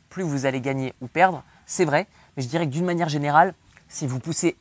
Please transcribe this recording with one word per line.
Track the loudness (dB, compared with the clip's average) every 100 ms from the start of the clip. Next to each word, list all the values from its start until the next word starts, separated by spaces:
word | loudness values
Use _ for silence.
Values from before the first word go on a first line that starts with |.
| _
plus | -6
vous | -4 -2 -2
allez | -2
gagner | -2 -4 -6 -8
ou | -6
perdre. | 2 2 2 -10 _ -8
C'est | -2
vrai, | 2 0 -2 _ _ -8
mais |
je | -4
dirais | -2 -2
que |
d'une | -2 -2
manière | 0 0
générale, | 0 4 6 4 2 _ _ -16
si | -6 -4
vous | -4
poussez | -6 -2 -2 -2